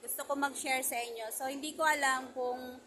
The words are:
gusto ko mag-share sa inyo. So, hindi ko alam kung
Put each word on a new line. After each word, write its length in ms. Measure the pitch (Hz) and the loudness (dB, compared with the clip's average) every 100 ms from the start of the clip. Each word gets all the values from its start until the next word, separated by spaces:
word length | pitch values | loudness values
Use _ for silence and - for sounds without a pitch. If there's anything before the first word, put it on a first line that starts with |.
gusto 240 | 240 - 277 | -6 -6 -2
ko 80 | |
mag-share 480 | 285 277 269 294 262 | 0 0 0 0 2
sa 160 | 269 247 | 2 -2
inyo. 320 | 240 233 220 | -4 -6 -6
So, 160 | 226 262 | -4 -4
hindi 240 | 277 302 302 | -4 -6 2
ko 80 | 311 | 4
alam 480 | 302 269 262 262 | 6 6 4 0
kung 480 | 254 247 247 254 254 | -4 -2 -2 -6 -12